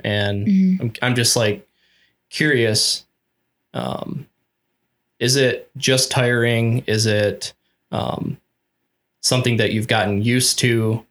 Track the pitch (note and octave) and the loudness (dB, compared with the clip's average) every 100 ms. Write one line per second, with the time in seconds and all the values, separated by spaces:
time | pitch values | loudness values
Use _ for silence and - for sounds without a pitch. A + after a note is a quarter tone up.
0 | - G#2 G2+ G2+ G#2+ F#3+ F#3+ F#3 A#2+ - | -4 -2 -2 -2 0 2 4 2 -2 -4
1 | B2+ B2 A#2 B2 A2 G2+ - _ _ _ | -2 0 0 2 0 -2 -8 _ _ _
2 | _ _ _ - D#3 C3 A2+ A2 - - | _ _ _ -2 0 2 2 2 0 -4
3 | - _ _ _ _ _ _ - - - | -8 _ _ _ _ _ _ -8 -6 -6
4 | - - - _ _ _ _ _ _ _ | -8 -10 -12 _ _ _ _ _ _ _
5 | _ _ A#2+ C#3 B2+ G#2 - C3 B2+ C3 | _ _ -2 2 0 0 -8 -6 0 0
6 | B2+ C#3 A#2+ A#2+ A#2 A#2 A#2 A#2 - A2 | 0 0 0 2 2 2 2 0 0 0
7 | A2 G#2 G#2 - - - _ _ _ - | 2 2 0 -2 -8 -14 _ _ _ -6
8 | - - - - _ _ _ _ _ _ | -4 -4 -6 -10 _ _ _ _ _ _
9 | _ _ - B2+ B2 A2+ G#2+ A2 A2 A2 | _ _ 0 0 2 2 2 0 0 0
10 | G#2 G2+ A2+ B2+ B2 - B2 A#2 A2 A2 | 2 0 0 2 0 0 2 2 0 -2
11 | - | -6